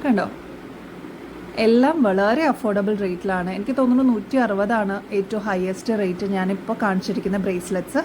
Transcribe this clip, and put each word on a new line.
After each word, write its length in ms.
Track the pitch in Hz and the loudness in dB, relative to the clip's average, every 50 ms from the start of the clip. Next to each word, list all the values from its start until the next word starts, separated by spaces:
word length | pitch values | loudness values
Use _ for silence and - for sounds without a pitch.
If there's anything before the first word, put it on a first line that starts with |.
| - | 4
കണ്ടോ, 240 | 285 226 196 175 101 - - - - - - - - - - - - - - - - - - - - - - - - - - 226 220 | 2 2 2 2 -2 -6 -12 -14 -16 -16 -16 -16 -16 -16 -16 -16 -16 -16 -16 -16 -16 -16 -16 -16 -16 -16 -16 -16 -12 -4 2 4 6
എല്ലാം 280 | 226 240 254 285 320 339 247 202 | 6 6 6 4 4 4 2 4
വളരെ 340 | 185 190 202 208 233 302 330 294 | 4 4 4 4 4 4 2 2
അഫോർഡബിൾ 420 | 240 - - 214 202 202 196 208 214 202 202 | 0 0 0 0 0 2 2 0 0 0 -2
റേറ്റിലാണ്. 440 | 180 180 175 - 196 190 180 175 180 190 | -4 -4 -4 -2 -2 -2 -2 -2 -4 -4
എനിക്ക് 200 | 190 202 269 262 269 | -4 -4 -2 0 2
തോന്നുന്നു 260 | 262 247 247 254 269 254 | 4 4 4 4 4 4
നൂറ്റി 240 | 233 208 196 - - 269 240 | 2 2 -2 0 2 2 2
അറുപതാണ് 500 | 208 202 196 202 208 240 220 208 196 196 202 202 - 214 196 | 2 2 0 2 2 2 0 0 0 -2 -4 -6 -2 -2 -2
ഏറ്റവും 260 | 190 196 220 214 196 214 | -2 -2 -4 -4 -2 -2
ഹയസ്റ്റ് 520 | 196 185 185 185 185 185 - - 220 208 202 | -2 0 0 -2 -4 -4 -2 -2 0 0 0
റേറ്റ് 300 | 185 180 180 208 196 196 190 | 0 -2 -2 -2 -2 0 0
ഞാനിപ്പോൾ 380 | 185 185 196 190 - - 226 - 233 | 0 0 -2 -4 -4 -6 -4 -2 0
കാണിച്ചിരിക്കുന്ന 540 | 202 190 185 - - 190 - - 190 190 202 185 196 | 0 0 0 -2 -2 -4 -2 -2 -2 -2 0 -2 -2
ബ്രേസ്ലെറ്റ്സ്. 540 | 185 180 175 - 190 180 180 - - 277 | -2 -4 -4 -2 -4 -4 -4 -2 -2 -2